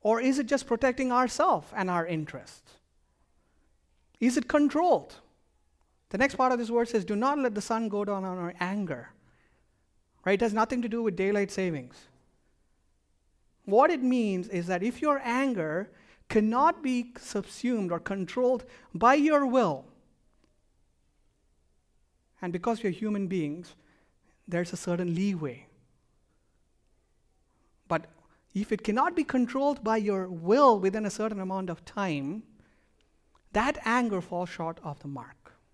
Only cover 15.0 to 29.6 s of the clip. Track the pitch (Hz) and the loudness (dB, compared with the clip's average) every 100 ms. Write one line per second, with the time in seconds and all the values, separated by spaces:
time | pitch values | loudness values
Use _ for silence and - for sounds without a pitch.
15 | 302 277 247 247 277 220 156 156 208 - | 0 0 0 0 0 -2 -2 -4 -6 -14
16 | - - _ 220 214 240 311 349 262 247 | -20 -20 _ 0 2 4 4 2 -2 -2
17 | 240 - - 208 196 - 240 233 185 170 | -4 -12 -8 -8 -8 -6 -2 -2 -2 -4
18 | - 196 180 - 254 254 - - - 170 | -4 -6 -4 0 2 0 -4 -20 -14 2
19 | 226 294 294 294 277 254 202 139 - _ | 4 6 4 4 4 2 2 -2 -8 _
20 | _ _ _ _ _ _ _ _ _ _ | _ _ _ _ _ _ _ _ _ _
21 | _ _ _ _ _ _ _ _ _ _ | _ _ _ _ _ _ _ _ _ _
22 | _ _ _ _ 180 175 185 226 208 - | _ _ _ _ -6 -4 -2 -2 -4 -4
23 | 214 208 190 185 151 156 175 - _ _ | -4 -2 -2 -2 -4 -6 -14 -20 _ _
24 | _ _ _ _ - 170 175 175 - 175 | _ _ _ _ -6 -4 -4 -6 -4 -4
25 | 180 170 202 185 151 120 - _ _ _ | -2 0 0 -2 -6 -10 -18 _ _ _
26 | _ _ _ _ _ _ _ _ _ _ | _ _ _ _ _ _ _ _ _ _
27 | _ _ _ _ _ _ _ _ _ 165 | _ _ _ _ _ _ _ _ _ -4
28 | - _ _ _ _ 196 208 208 220 214 | -4 _ _ _ _ -6 -2 -2 0 0
29 | 320 349 302 262 240 269 | 2 0 0 0 0 0